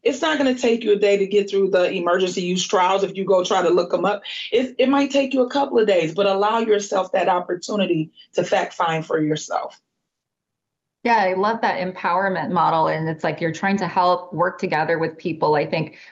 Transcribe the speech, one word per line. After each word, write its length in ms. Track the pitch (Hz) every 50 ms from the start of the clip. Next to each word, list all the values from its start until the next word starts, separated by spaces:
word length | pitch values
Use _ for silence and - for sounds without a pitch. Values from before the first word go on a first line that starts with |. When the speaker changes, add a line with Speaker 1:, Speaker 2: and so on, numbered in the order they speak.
| -
Speaker 1:
It's 180 | 233 - -
not 160 | 330 320 302
gonna 180 | 277 277 262 247
take 300 | - 254 233 233 226 226
you 80 | 214 208
a 40 |
day 200 | 196 208 202 202
to 100 | 196 196
get 220 | 185 202 208 196 202
through 220 | 202 196 196 185
the 200 | 190 185 180 -
emergency 520 | 196 185 175 175 175 185 190 180 175 196 180
use 220 | 175 185 180 -
trials 380 | - - 190 180 185 196 196 190
if 140 | 175 -
you 80 | 190 196
go 180 | 180 190 - -
try 200 | - 208 185 175
to 80 | 170
look 200 | 175 190 170 175
them 140 | - 175 175
up. 180 | 196 202 202 - - - - - - -
It, 240 | 240 254 254 - -
it 120 | 262 254
might 200 | 285 277 277 277
take 220 | - 277 269 262 269
you 80 | 262
a 80 | 247 247
couple 300 | - 277 277 262 - 233
of 80 | 220
days, 280 | 202 196 175 160 156 156
but 120 | 190 196
allow 320 | 196 190 196 208 214 226 233
yourself 520 | 226 220 208 202 202 - 202 190 185 - -
that 160 | 190 175 185
opportunity 840 | 180 180 185 - 180 180 - - 214 202 185 175 170 160 156 - _ - - _ _
to 100 | 185 170
fact 300 | - 202 185 175 - -
find 300 | - 180 165 160 160 160
for 160 | - 160 160
yourself. 600 | 151 151 151 151 - - - - - - - - _ _ _ _ _ _ _ _ _ _ _ _ _ _ _ _ _ _ _ _ _ _ _ _ -
Speaker 2:
Yeah, 140 | 240 233
I 160 | 220 196 185 185
love 300 | 185 202 214 233 226 -
that 180 | 208 - -
empowerment 720 | 180 185 185 - - 180 175 185 196 196 190 165 151 -
model. 380 | 180 170 160 156 165 160 160 156
And 200 | 156 156 160 160
it's 160 | 160 156 -
like 160 | 160 151 -
you're 140 | 170 165 160
trying 240 | - - 196 196 196
to 80 | 185 160
help 460 | - 185 180 180 180 175 - - -
work 240 | 156 170 185 185 -
together 400 | 202 175 165 151 160 170 165 156
with 180 | 160 156 160
people. 380 | - - 180 156 156 165 151 151
I 100 | 143 151
think 320 | 156 - 160 156 - - - - -